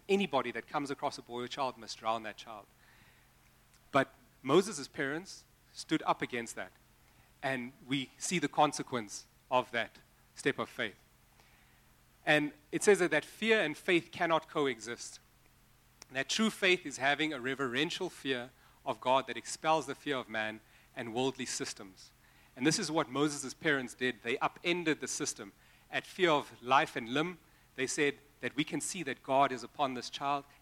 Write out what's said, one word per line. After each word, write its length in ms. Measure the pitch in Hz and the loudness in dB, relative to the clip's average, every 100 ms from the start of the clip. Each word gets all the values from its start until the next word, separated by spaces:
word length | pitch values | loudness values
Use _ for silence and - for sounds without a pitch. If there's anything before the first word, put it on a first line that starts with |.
| - | 2
anybody 420 | 196 190 175 123 | 2 4 2 0
that 160 | 117 - | -4 -4
comes 220 | 151 143 | -4 -4
across 300 | 139 143 - | -4 -4 -6
a 20 | |
boy 240 | 127 120 123 | -10 -8 -6
child 300 | - 135 117 | -4 -4 -4
must 220 | 110 - | -12 -6
drown 240 | 113 113 | -2 -2
that 120 | 110 101 | -4 -12
child. 300 | - 107 101 _ _ - - - _ _ _ _ _ _ _ | -14 -16 -18 _ _ -20 -20 -20 _ _ _ _ _ _ _
But 200 | 139 135 - _ _ | 0 0 -4 _ _
Moses' 460 | 131 151 202 165 131 | 2 4 4 -2 -10
parents 560 | - 139 151 190 - - _ _ | -6 -4 -4 -10 -18 -20 _ _
stood 300 | - - 160 - | -14 -4 -2 0
up 160 | 165 | -2
against 340 | 139 123 117 - | -2 -6 -8 -10
that. 160 | 92 - _ _ _ _ - - | -12 -14 _ _ _ _ -20 -8
And 300 | 139 131 120 - 123 | -4 -2 -6 -12 -4
we 220 | 139 127 - | -4 -4 -8
see 220 | - 180 | -2 0
the 80 | 147 | 0
consequence 800 | - 151 - 151 123 104 - - _ - | 4 4 4 -4 -4 -4 -12 -16 _ 0
of 200 | 127 117 | 0 2
that 200 | 120 104 - - _ _ - | -2 -2 -6 -20 _ _ -4
step 220 | 147 123 | -2 0
of 100 | 113 | -2
faith. 300 | - 113 92 _ _ _ _ - - _ _ _ _ _ _ - | -4 -6 -6 _ _ _ _ -20 -20 _ _ _ _ _ _ 2
And 260 | 151 147 - - | 2 2 -6 -8
it 120 | 160 | 0
says 160 | - 190 | 4 6
that, 120 | 170 | 6
that 120 | 151 | 2
fear 380 | - - 214 220 | 0 -4 2 2
and 160 | 165 147 | 2 -2
faith 320 | - 175 - | 2 2 2
cannot 380 | - 170 160 - | -2 2 2 0
coexist. 680 | 165 143 117 110 120 - - _ _ _ _ _ _ _ - - | 0 0 -2 -6 -10 -10 -16 _ _ _ _ _ _ _ -20 -10
That 160 | 131 135 | -4 -2
true 220 | - 220 | 2 0
faith 360 | - 190 180 156 | 4 4 4 0
is 120 | 127 | -2
having 360 | 135 143 156 | 2 2 0
a 60 | 143 | -2
reverential 720 | 120 131 135 123 160 - 180 | -4 -2 -2 0 0 -2 -6
fear 400 | - 135 127 123 - - - | -6 -4 -4 -4 -14 -20 -14
of 160 | - 120 | -6 -2
God 280 | 127 131 127 | 2 2 2
that 100 | 113 | -8
expels 480 | - - 160 160 131 | -8 -6 0 2 0
the 100 | 131 | -8
fear 220 | 147 135 | -4 -4
of 100 | 110 | -4
man 320 | 110 110 107 - - - - | -4 -4 -6 -14 -20 -18 -10
and 160 | 117 | -6
worldly 320 | 113 131 131 123 | 0 0 -2 -6
systems. 640 | - 131 - 98 - - _ _ - - - | -6 -6 -10 -16 -20 -20 _ _ -20 -18 0
And 100 | 135 | 2
this 100 | 160 | 2
is 140 | 170 | 0
what 180 | 156 139 | 0 0
Moses' 440 | 135 151 143 131 | 2 0 0 -8
parents 400 | - 165 139 123 | -4 0 0 -2
did. 220 | - 127 117 | -2 -2 -2
They 160 | 117 127 | -2 0
upended 600 | 156 - 175 175 160 143 | -2 -2 -2 0 0 0
the 80 | 127 | -2
system. 460 | - 143 - 104 - - - - | -4 -4 -6 -10 -16 -20 -20 -8
At 120 | 139 - | -8 -6
fear 260 | - 175 | 2 6
of 200 | 151 113 117 | 6 2 -8
life 360 | 120 135 156 143 | 4 4 4 -2
and 100 | 113 | -2
limb, 300 | 131 170 175 _ - _ - | 0 0 -4 _ -20 _ -4
they 100 | 131 | -2
said 280 | - 143 139 - - | 2 0 0 -10 -8
that 120 | 123 127 | -8 -4
we 80 | 156 | -2
can 160 | 156 | -2
see 200 | - 190 | -4 -6
that 200 | 143 120 | -6 -8
God 300 | - 135 139 | 0 4 4
is 100 | 127 | 2
upon 300 | 113 - 139 | -8 -2 -2
this 160 | 127 - | -2 -8
child 340 | - 143 143 139 - | -6 -2 -2 -4 -20